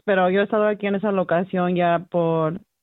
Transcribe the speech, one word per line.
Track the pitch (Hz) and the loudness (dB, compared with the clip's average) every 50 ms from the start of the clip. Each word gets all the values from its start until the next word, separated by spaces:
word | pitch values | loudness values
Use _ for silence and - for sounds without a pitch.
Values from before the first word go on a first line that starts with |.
| - | -4
pero | - 202 190 185 180 | -2 0 2 2 2
yo | 185 202 202 | 2 0 0
he | |
estado | 202 233 214 214 | 0 0 0 0
aquí | 214 208 190 196 | 0 0 -2 -2
en | 202 202 | -4 -2
esa | 196 202 214 196 | -2 -2 -2 0
locación | 190 180 - 165 170 190 190 - 185 180 180 180 | -2 0 0 0 -2 -2 -2 -2 -2 -2 0 0
ya | 175 175 170 170 170 180 - | 0 2 2 0 0 -2 -4
por | - 175 170 165 165 165 160 156 165 - - _ _ _ | -2 -2 0 0 0 0 0 -2 -4 -6 -10 _ _ _